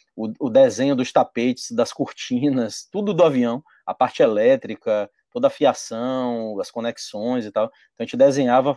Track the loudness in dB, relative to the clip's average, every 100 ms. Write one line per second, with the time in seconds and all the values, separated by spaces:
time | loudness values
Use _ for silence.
0 | _ -10 -10 -6 0 4 4 4 0 0
1 | 0 0 0 0 -2 -2 -4 -2 -2 -4
2 | -8 -8 -6 -2 0 0 -4 -8 -10 -4
3 | 0 4 4 4 0 -4 -10 _ -8 -2
4 | 0 2 2 4 4 2 -2 -8 -2 -2
5 | -2 _ _ -2 -2 2 0 0 -6 -8
6 | -6 -4 -4 -4 -6 -8 -8 -8 -8 -8
7 | -12 -8 -4 -4 -4 -4 -4 _ _ -12
8 | -6 4 4 4 2 2 2